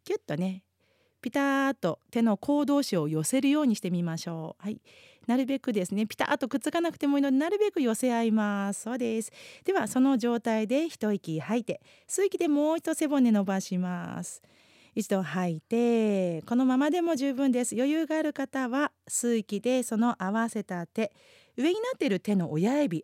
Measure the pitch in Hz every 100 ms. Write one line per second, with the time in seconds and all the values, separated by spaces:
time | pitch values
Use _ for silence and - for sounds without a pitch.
0 | - 415 - 151 185 190 - _ _ _
1 | _ _ 247 285 277 269 269 - 170 -
2 | _ 233 226 202 - 294 277 285 - 180
3 | 151 156 156 262 277 302 277 208 185 175
4 | 170 160 - 165 160 - 196 - - -
5 | - _ - 247 254 269 - 208 180 202
6 | 220 - - 302 247 277 302 339 339 -
7 | 285 285 277 262 330 403 415 349 240 220
8 | 254 233 233 220 208 202 196 196 220 247
9 | 233 226 214 - - - - 381 226 254
10 | 269 262 240 233 233 220 214 269 330 -
11 | 214 202 - 156 151 240 220 - - -
12 | - - 392 - 339 285 302 330 - 320
13 | 302 285 240 214 196 190 - 180 180 180
14 | 175 - 180 - _ _ _ _ _ -
15 | - 196 156 175 180 160 - 233 240 233
16 | 214 196 180 165 - 240 262 254 294 349
17 | 339 285 277 254 277 247 247 214 269 311
18 | 311 311 311 285 269 269 247 269 294 -
19 | - - 240 226 - 202 247 254 240 220
20 | 240 - 190 220 226 220 - 180 170 -
21 | 220 - - - _ - 302 415 480 523
22 | 277 185 - 196 165 151 202 285 277 165